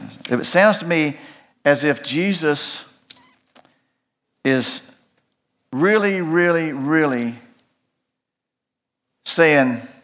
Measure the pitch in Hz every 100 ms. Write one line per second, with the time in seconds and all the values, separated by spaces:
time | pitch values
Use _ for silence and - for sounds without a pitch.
0 | - - - 123 - 175 208 202 170 165
1 | 151 139 - - _ _ 143 139 147 -
2 | - 143 196 175 156 143 - - - _
3 | - - _ _ _ - _ _ _ _
4 | _ _ _ _ 135 131 117 - - -
5 | _ _ _ _ _ _ _ 127 185 214
6 | 202 190 160 170 175 170 160 139 139 160
7 | 147 123 117 117 - _ _ _ _ _
8 | _ _ _ _ _ _ _ _ _ _
9 | _ _ - - 160 147 127 117 - -